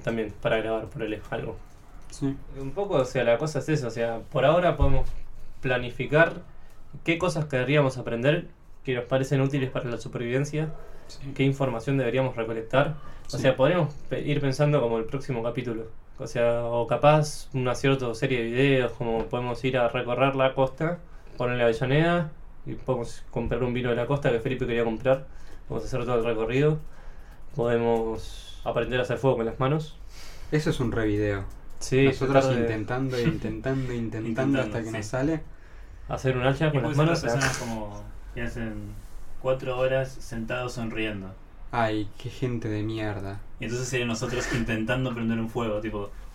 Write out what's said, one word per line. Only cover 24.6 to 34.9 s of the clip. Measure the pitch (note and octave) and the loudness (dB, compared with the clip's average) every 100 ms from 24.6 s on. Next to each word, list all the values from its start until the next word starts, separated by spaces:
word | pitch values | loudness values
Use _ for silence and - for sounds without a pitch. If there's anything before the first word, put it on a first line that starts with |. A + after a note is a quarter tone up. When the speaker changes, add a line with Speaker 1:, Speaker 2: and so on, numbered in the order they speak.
| A#2+ | 0
Speaker 1:
quería | A#2 | 2
comprar. | A2+ A2+ B2+ C3+ - - - - - | 2 2 2 2 0 -10 -10 -10 -6
Vamos | B2 | -6
a | - | -2
hacer | B2+ A#2+ | -2 2
todo | A#2+ | 2
el | A#2 | 2
recorrido. | A2 A2+ C3 D3+ D#3 - - - - - - - - | 0 2 4 4 2 -4 -10 -12 -12 -14 -12 -8 -2
Podemos | A#2+ A#2 A#2 A2+ A2+ A2 - - - - | 2 4 4 2 2 -4 -8 -10 -12 -6
aprender | A#2 A#2 A#2 B2 | -2 -2 0 0
a | |
hacer | B2 A#2 | 0 2
fuego | C3+ A2+ | 2 2
con | A2+ | 0
las | A2 | 0
manos. | C3 D#3 D#3 - - - - - - | 2 2 -2 -10 -14 -12 -12 -10 -2
Speaker 2:
Eso | D3+ D3+ | 0 0
es | - | 0
un | A#2 | 0
re | A2 G#2+ | 2 2
video. | G#2 G#2 G2 G2+ - - - | 2 2 0 -4 -10 -10 -8
Speaker 1:
Sí, | - C3 C3+ | 2 6 6
Speaker 2:
Nosotros | C3 C3 | 4 4
Speaker 1:
tratar | C3+ C3+ A#2+ | 6 6 2
de | |
Speaker 2:
intentando, | A#2 G#2+ G#2 B2+ C3+ B2+ | 2 0 -2 -2 0 2
Speaker 1:
<laughs> | |
Speaker 2:
intentando, | A#2 G#2+ G#2+ A2+ C3 C3 B2 | 2 0 -4 -4 -2 -2 -2
intentando, | A#2+ A2 A2 A2+ | -2 -4 -4 -4
Speaker 3:
Intentando, | A2+ C3+ C3+ | 0 2 2
Speaker 2:
hasta | A#2 A#2 | 0 -4
que | A2 | -4